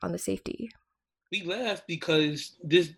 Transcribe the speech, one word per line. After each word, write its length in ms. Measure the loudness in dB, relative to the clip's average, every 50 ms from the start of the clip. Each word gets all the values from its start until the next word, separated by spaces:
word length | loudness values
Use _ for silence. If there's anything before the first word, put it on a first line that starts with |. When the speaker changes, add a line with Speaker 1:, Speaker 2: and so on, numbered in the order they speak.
| -6
Speaker 1:
on 100 | -6 -6
the 60 | -4
safety. 520 | -4 -4 -4 -4 -4 -10 -8 -8 -10 -12 -12 _ _ _ _ _ _ _ _ _ _ _ -6
Speaker 2:
We 100 | -6 -4
laughed 400 | -4 -4 -2 -2 -2 -2 -4 -4 -6
because 680 | -6 -4 0 2 4 4 4 2 0 -4 -8 -10 -14 _ -2
this, 300 | 6 6 6 6 4 -2